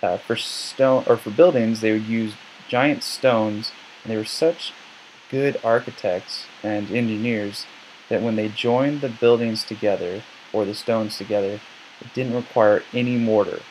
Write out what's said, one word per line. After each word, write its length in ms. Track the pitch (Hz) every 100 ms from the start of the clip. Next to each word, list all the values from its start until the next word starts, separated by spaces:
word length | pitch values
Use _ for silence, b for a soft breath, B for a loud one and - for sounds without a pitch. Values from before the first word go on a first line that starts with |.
Uh, 140 | 98 90
for 180 | -
stone, 680 | 117 - - - - 135 131 -
or 100 | 117
for 140 | -
buildings, 500 | 104 175 139 113 110
they 120 | 110
would 140 | 110 107
use 280 | 113 110 104 - - -
giant 360 | 123 143 143
stones, 680 | - - 131 117 107 104 110 - - -
and 80 | -
they 60 | 110
were 80 |
such 480 | 110 - 160 170 - - - - - - -
good 260 | 135 139 123
architects 840 | 113 113 - - 104 90 - - - -
and 260 | 104 104 101
engineers 760 | 113 120 107 120 113 104 101 - - - - -
that 140 | 110
when 120 | 113
they 140 | 110 107
joined 540 | 104 120 123 139 147
the 60 | 139
buildings 540 | 113 120 117 117 110
together, 600 | - 107 104 95 87 95 - - -
or 120 | 107
the 100 | 101
stones 420 | 107 - 113 107 -
together, 440 | 98 104 98 104 - - - -
it 120 | 120
didn't 220 | 127 127
require 480 | 120 120 - 107 104 -
any 240 | 123 123 123
mortar. 440 | 117 107 95 - -